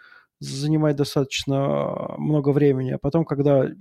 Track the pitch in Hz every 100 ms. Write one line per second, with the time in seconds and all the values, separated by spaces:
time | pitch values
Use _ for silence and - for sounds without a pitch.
0 | - - _ - 143 135 151 156 151 143
1 | 143 151 135 - - 135 139 143 143 -
2 | - - 151 151 139 139 147 131 131 135
3 | 139 165 160 139 143 139 - -